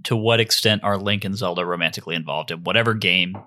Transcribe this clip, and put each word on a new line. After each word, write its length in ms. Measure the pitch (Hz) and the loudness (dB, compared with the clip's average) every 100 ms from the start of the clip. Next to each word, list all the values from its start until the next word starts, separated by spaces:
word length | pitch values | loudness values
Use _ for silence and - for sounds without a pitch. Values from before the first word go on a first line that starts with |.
to 140 | - 113 | -2 0
what 240 | 113 113 | 4 4
extent 420 | 110 - 107 107 | 2 2 2 2
are 160 | 101 98 | 2 0
Link 260 | 101 101 | 0 -2
and 120 | 98 101 | -2 -4
Zelda 280 | 90 87 | -2 -2
romantically 520 | 87 87 82 - 82 82 | -2 0 -2 -2 -6 -6
involved 340 | 78 76 78 | -4 -6 -6
in 140 | 82 | -6
whatever 300 | 90 107 110 | 0 2 2
game 440 | 110 92 92 90 101 | 0 2 2 0 -4